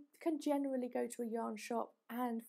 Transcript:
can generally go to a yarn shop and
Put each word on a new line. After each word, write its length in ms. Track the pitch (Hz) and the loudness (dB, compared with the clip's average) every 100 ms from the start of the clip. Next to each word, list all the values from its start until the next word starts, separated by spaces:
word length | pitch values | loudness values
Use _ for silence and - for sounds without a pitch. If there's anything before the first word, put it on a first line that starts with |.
| - - | -4 -2
can 160 | 339 311 | 0 2
generally 480 | 294 285 277 262 247 | 2 2 4 2 0
go 200 | 247 240 | 0 -2
to 160 | 240 | -2
a 40 | 240 | -2
yarn 300 | 226 226 214 | 0 -2 -4
shop 340 | - 233 - - _ | -2 0 0 -6 _
and 320 | 233 247 226 | -2 0 0